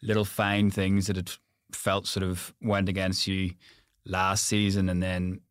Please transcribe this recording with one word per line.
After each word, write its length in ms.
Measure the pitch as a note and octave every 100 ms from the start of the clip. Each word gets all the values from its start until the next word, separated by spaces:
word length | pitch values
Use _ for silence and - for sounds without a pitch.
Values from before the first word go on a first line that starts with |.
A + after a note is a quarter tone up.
little 220 | G#2+ G#2+
fine 460 | G#2 - G2+ G2+ G#2
things 360 | F#2+ F#2+ G2 F#2+
that 100 | F#2
had 140 | F2+ - _ _ _
felt 340 | - - G2 -
sort 180 | G2
of 300 | F#2 F2+ - -
went 260 | A2+ G2+ G2
against 380 | F#2+ F#2+ F#2+ -
you 240 | F#2+ F#2 - - - _ _
last 400 | - F#2 F#2+ G2 -
season 420 | G#2 G2+ G2+ F#2
and 140 | F2+
then 380 | F#2 F2+ F2+ F#2 _